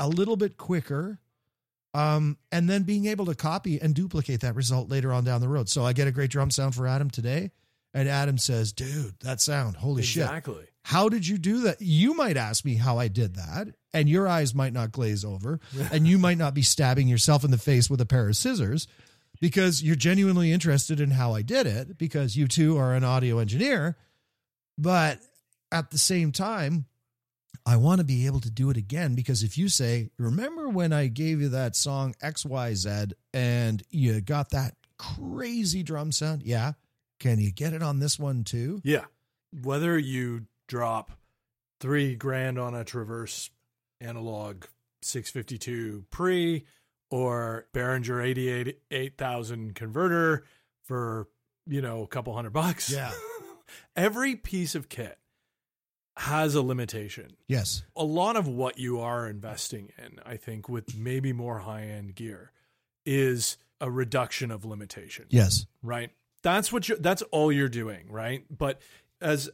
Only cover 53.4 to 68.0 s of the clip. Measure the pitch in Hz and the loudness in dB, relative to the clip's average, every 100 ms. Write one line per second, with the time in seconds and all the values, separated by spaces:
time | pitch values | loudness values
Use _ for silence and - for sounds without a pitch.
53.4 | - - _ - - - 190 214 269 254 | -16 -20 _ -20 -12 -2 0 0 -2 -2
54.4 | - 190 165 - 135 - 110 - _ _ | -6 -4 -4 -6 -10 -12 -12 -14 _ _
55.4 | _ _ _ _ _ _ _ - - 151 | _ _ _ _ _ _ _ -10 -4 0
56.4 | 156 147 127 127 117 110 104 - - - | 2 2 0 -2 -4 -8 -10 -14 -18 -14
57.4 | - 131 98 - - - 156 156 196 226 | -2 -2 0 -4 -8 -4 -2 0 2 2
58.4 | 165 123 127 127 127 120 117 120 117 104 | 0 0 -4 -4 -4 -2 -2 -4 -6 -8
59.4 | 110 104 - 113 101 - 117 - - 117 | -12 -10 -10 -10 -14 -20 -20 -20 -16 -14
60.4 | - 110 104 120 110 107 113 131 135 120 | -12 -12 -8 -10 -8 -8 -6 -4 -2 -4
61.4 | 120 113 98 107 107 107 101 95 113 95 | -6 -8 -8 -10 -10 -12 -12 -12 -14 -14
62.4 | 101 _ _ _ _ _ - 139 135 123 | -20 _ _ _ _ _ -2 2 2 2
63.4 | 110 - _ - 131 123 123 131 123 - | -2 -6 _ -12 -8 -4 -2 -2 -2 -6
64.4 | 123 110 107 107 104 - 82 - - 120 | -8 -8 -12 -14 -14 -16 -16 -18 2 4
65.4 | 98 92 104 _ 117 120 120 _ _ _ | 6 4 0 _ -8 -8 -8 _ _ _
66.4 | 170 185 202 240 185 226 160 185 - 160 | 0 2 2 -2 -2 -2 0 -2 0 2
67.4 | 151 143 135 117 110 98 | 4 4 0 -2 -8 -10